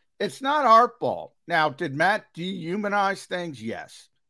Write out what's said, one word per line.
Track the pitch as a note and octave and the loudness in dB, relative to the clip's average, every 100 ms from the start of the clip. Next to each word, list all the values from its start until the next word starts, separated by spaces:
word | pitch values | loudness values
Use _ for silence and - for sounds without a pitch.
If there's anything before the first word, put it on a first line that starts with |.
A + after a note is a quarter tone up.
| _ - | _ -8
It's | G3 - | -8 -6
not | C4+ D4+ | -2 2
our | B3 A3+ A#3+ - | 6 6 6 0
fault. | C3 F2 - _ - | -4 -4 -8 _ -2
Now, | E3+ D#3 | 0 0
did | D3 D#3+ | -2 -4
Matt | C#3 F3+ G#3+ - | 0 2 0 -4
dehumanize | D#3+ F#3 G3 D#3+ G3+ G3+ G3+ G3 F#3+ | -10 -8 -8 -6 -4 -2 0 -2 -4
things? | - F3+ F3 B2 | -8 -8 -8 -10
Yes. | A2+ F2 D2+ - - _ | -10 -10 -12 -20 -20 _